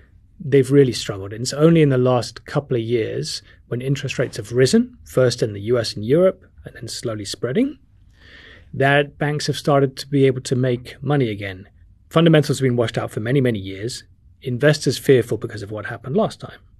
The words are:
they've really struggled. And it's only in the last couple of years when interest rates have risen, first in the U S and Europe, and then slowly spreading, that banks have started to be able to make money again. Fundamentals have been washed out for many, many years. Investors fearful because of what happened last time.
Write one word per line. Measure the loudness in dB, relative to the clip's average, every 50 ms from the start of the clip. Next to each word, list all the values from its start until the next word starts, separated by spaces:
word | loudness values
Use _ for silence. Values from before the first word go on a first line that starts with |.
| _ _ _ _ _ _ _ -12
they've | -4 2 2 4 4 6
really | 4 4 4 4 0
struggled. | -4 -6 -8 -8 -8 -10 -10 -10
And | -8
it's | -8 -8
only | 0 2 4 6 6 6
in | 4 4
the | 4
last | 2 2 2 2 2 0 -4 -10 -16 -16
couple | -6 -4 -4 -4 -2 -4
of | -4 -2
years | 0 0 0 0 -2 -4 -6 -6 -8 -10 -12 -14 -18 -20 -20 _
when | _ -8 -6
interest | -4 -4 -4 -4 -4 -6 -4
rates | -4 -4 -4 -6
have | -10 -10 -4 2
risen, | 4 4 6 6 4 2 0 -6 -16 -20
first | -2 2 2 2 2 2 0 -2
in | -4
the | -4 -6
U | -2 -2 0
S | 0 0 -4 -6
and | -6 0
Europe, | 2 4 4 4 4 2 0 -8 _ _ -20 -20
and | -20 -18
then | -16 -14
slowly | -12 -12 -8 -8 -8 -8 -8 -8
spreading, | -10 -8 -6 -6 -2 0 0 0 0 -4 -10 _ _ _ _ _ _ _ _ -20 -20 -20 -20 -20 -20 -20 -20 -20 -12 -4
that | 0 2 2 4 2 2 0 -4
banks | -4 -4 -4 -2 -2 -4
have | -4 -6
started | -4 0 2 2 4 2 0 -2
to | -8 -10
be | -4 0 2 2
able | 2 2 -2
to | -4 -4 -2
make | 0 0 0 -2 -4 -6 -12 -16 -10 -4
money | -2 0 0 0 -2
again. | -4 -6 -8 -10 -12 -12 -16 -20 _ _ -20 -20 -20 _ _ _
Fundamentals | 2 4 6 6 6 6 4 2 0 0
have | 0
been | 0 2
washed | 0 0 0 -2
out | -4 -6 -6
for | -6 -6
many, | -4 0 0 2
many | 2 2 0 -2
years. | -6 -10 -10 -8 -8 -8 -10 -10 -14 _ _ _ _ _ _ _
Investors | -8 -8 -4 2 2 2 2 2 0 -2 -2
fearful | 0 4 4 4 4 4 0 -4
because | -6 -6 -10 -10 -12
of | -12 -10
what | -10 -10 -10
happened | -10 -12 -12 -10 -4 -2
last | -2 -2 -2 -4 -10
time. | -16 -18 -18 -20 _ _ _ _